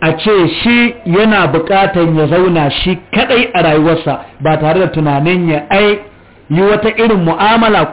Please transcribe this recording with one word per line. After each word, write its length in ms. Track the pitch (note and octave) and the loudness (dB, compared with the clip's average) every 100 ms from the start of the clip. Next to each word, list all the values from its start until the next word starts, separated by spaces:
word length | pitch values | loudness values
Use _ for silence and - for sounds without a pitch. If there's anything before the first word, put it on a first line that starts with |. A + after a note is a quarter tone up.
a 120 | D#3+ - | -4 -2
ce 320 | G#3+ G3+ E3 - | 0 2 2 0
shi 320 | A3+ A#3+ A#3+ - F3+ | 0 2 0 -4 -2
yana 400 | F3+ A3 G#3 E3 | 0 2 2 0
buƙatar 600 | D#3 - G3 G3 F3+ E3 D#3+ | -2 0 0 0 0 0 0
ya 100 | D3+ | 0
zauna 440 | F3 F#3 E3 C#3+ | 2 2 0 -2
shi 280 | - F#3 F3+ - | -2 -4 -4 -4
kaɗai 380 | G#3+ B3+ A#3+ A#3 | -4 0 0 0
a 80 | F3+ | 0
rayuwarsa 580 | E3 D#3 D#3 E3 D3+ B2+ - - | 0 2 2 0 -2 -6 -10 -6
ba 160 | D3 D3+ | -2 0
tare 200 | D3+ F3+ | 0 0
da 60 | F3+ | 0
tunanin 600 | D#3+ D3+ C#3 D#3 F3+ E3+ | 0 -2 0 0 0 0
ya 140 | D3+ D3+ | -2 -2
ai 280 | G3 G#3 G#3 - - - - - | 0 0 0 -6 -20 -20 -20 -4
yi 100 | D#3 | 0
wata 260 | G3+ G#3 G#3+ G#3+ | 2 2 -2 0
irin 280 | A3+ G3+ | 0 2
mu'amala 600 | E3 E3 G3+ A3+ A3+ G3+ D#3 | 0 0 0 2 2 0 0